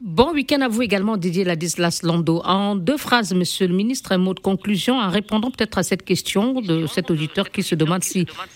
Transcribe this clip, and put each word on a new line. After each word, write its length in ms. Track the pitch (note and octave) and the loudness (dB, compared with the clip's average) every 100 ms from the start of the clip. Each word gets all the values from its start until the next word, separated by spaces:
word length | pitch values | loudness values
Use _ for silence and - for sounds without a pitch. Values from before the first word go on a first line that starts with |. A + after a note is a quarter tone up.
Bon 320 | A3+ D#3+ C#4+ | 0 2 4
week-end 300 | D4+ C4 C#4+ | 2 0 2
à 60 | B3+ | 2
vous 120 | A3 | 0
également, 380 | A#3 G3 G#3 G#3+ | 2 2 0 0
Didier 260 | F3+ F3 | 0 0
Ladislas 580 | F3+ E3 E3+ - E3+ - | 0 0 -2 0 0 0
Lando. 380 | E3 F3 D#3+ E3 | 0 2 2 0
En 320 | F3 F#3+ G3+ G3+ | 2 0 2 0
deux 200 | E3+ D4 | 0 0
phrases, 380 | - A#3+ F#3 | 0 0 2
monsieur 340 | F3+ E3+ - F#3 | 0 0 0 0
le 60 | |
ministre, 380 | F3+ A3 C4 - | 2 0 -2 -2
un 60 | F#3 | 0
mot 140 | F#3 | 0
de 80 | F#3 | -2
conclusion 540 | F#3+ F#3+ G3+ G3 A#3+ | -2 -2 0 0 0
en 160 | C4 G3 | 0 0
répondant 400 | G3+ G#3 A3 B3 | 0 0 -2 -2
peut-être 260 | - A3 F#3+ | -2 -2 -2
à 60 | |
cette 200 | E3+ F#3 | -2 -2
question 600 | - F3 - F#3+ A#3+ C4 | 0 -2 0 0 0 0
de 240 | G3+ D#3+ D#3 | 0 0 0
cet 240 | - F3 | -2 0
auditeur 400 | D#3 D3+ - F#3+ | -2 -2 -4 -4
qui 120 | - | -4
se 120 | - | -2
demande 280 | D#3+ D#3 F#3 | 0 2 0
si 220 | - F#3+ E3+ - F#3 | 0 -2 -2 -6 -16